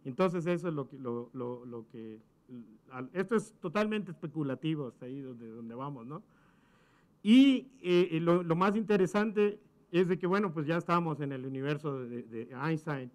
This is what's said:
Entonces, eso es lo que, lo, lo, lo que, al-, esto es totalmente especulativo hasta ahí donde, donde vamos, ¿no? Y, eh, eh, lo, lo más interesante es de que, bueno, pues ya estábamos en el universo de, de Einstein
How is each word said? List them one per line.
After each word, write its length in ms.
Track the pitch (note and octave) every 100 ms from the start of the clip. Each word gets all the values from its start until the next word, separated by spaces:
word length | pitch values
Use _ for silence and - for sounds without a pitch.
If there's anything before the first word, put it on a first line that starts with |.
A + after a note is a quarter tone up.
| C#3+
Entonces, 400 | B2+ F#3 F3+ E3
eso 220 | F3 F3
es 60 |
lo 160 | D3+ C3
que, 100 | C#3
lo, 300 | B2+ A#2+ A#2+
lo, 320 | C3 B2 B2 B2
lo 220 | A#2+ A2
que, 320 | A#2+ A2+ A2 A2 _ _ B2 A#2 G#2+ _
al-, 180 | C3 B2+
esto 220 | F3 G3 A3+
es 160 | G#3 _
totalmente 500 | F#3 D#3+ G#3+ G#3+ G3
especulativo 760 | E3 E3 D#3 C#3+ C3 D#3+ D#3 C3+
hasta 180 | - B2
ahí 160 | C3+
donde, 280 | C3+ A#2+ A2+
donde 240 | A2+ A#2
vamos, 320 | A#2 C#3 C#3 A#2
¿no? 160 | D#3 - _ _ _ _ _ _ _ _ _
Y, 460 | G3+ A#3 C#4 B3+ - -
eh, 280 | F3+ F3 F3
eh, 80 | D#3+
lo, 240 | E3+ F3
lo 120 | F3 E3
más 180 | F#3+ G#3
interesante 840 | G#3+ G#3 F#3 G#3 G#3+ G#3 G#3 - _ _ _
es 180 | E3+ F#3
de 100 | F3
que, 80 | F3+
bueno, 260 | F#3+ G#3
pues 140 | D#3+ D3
ya 80 | E3
estábamos 440 | F3 E3+ E3+ C#3+
en 100 | C#3+
el 140 | C3+ C3
universo 580 | C3+ C#3 D3 D3+ C3+
de, 200 | B2 A#2+
de 260 | A#2 A2+ A#2+
Einstein 580 | B2+ D3 D#3+ D#3+ C#3 B2+